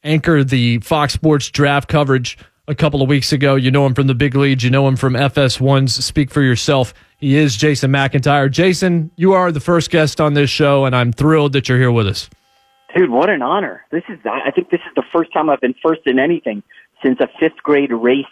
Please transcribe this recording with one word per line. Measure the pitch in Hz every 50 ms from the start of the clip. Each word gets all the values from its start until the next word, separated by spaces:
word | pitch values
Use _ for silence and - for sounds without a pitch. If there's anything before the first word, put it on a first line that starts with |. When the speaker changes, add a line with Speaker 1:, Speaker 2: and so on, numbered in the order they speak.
| -
Speaker 1:
anchor | 147 156 156 - 170 165 147 135
the | 131 135 127 120 120 117 113
Fox | - - 165 151 147 143 -
Sports | - - 156 151 139 - -
draft | - - 147 143 143 143 - -
coverage | - 151 147 135 135 131 123 - - - - _ _ _ _
a | - 147
couple | - 165 147 139 143
of | 117 127
weeks | 147 139 131 - 147
ago. | 131 143 139 135
You | 135 123 131
know | 127 143 139
him | 135 127
from | 143 139
the | 135 131
big | 117 147 139 123
leagues. | 139 143 139 135 127 117
You | 127
know | 127 139 139
him | 135 135
from | - 139 131 127
F | 120 143 143 - 151
S | 139 127 - -
one's | 131 135 139 135 135 127 120 131 -
Speak | - - 156 143 131
for | - 151 139
Yourself. | 131 120 110 - - 143 131 123 - - - _ _ _
He | _ 147 135 135
is | 147 156 139 110
Jason | 101 151 151 143 135 - 135
McIntyre. | 135 139 139 131 - 147 127 147 143 143 139 143
Jason, | 131 160 175 190 180 - 190 185 175 170 156 165 _
you | - 170 190 190
are | 185 185 175
the | 165 143
first | - - 175 165 147 -
guest | - 165 156 143 - -
on | 156 151 143
this | 147 139 127
show, | - - 151 143 143 139 135
and | 131 123
I'm | 123 120 123
thrilled | 117 - 156 156 160 160 147 143 135
that | 135 117
you're | - 127 123
here | 131 123
with | 120 117 107
us. | 95 - - - - - _ _ _ _ _ _ _ _ _ _ - -
Speaker 2:
Dude, | 127 - 143
what | 117 127 156 202
an | 196 143
honor! | 123 131 170 208 190 127 87 - - _
This | 147 170 - -
is, | 196 147 _
I | 110 107 135 - 139
think | - - 175 -
this | - 170
is | - - _
the | - 123 -
first | - 170 165 - -
time | 160 156 156
I've | 139 -
been | - 120 - _ -
first | 160 160 160 _
in | 139 127 131
anything | 135 160 175 156 _ 123 107 101 - _ - - - _ _ _ -
since | 135 127 123
a | 135 - - -
fifth | 160 160 - - _
grade | 147 147 139 143 135
race | 120 113 113 123 131 139 135 -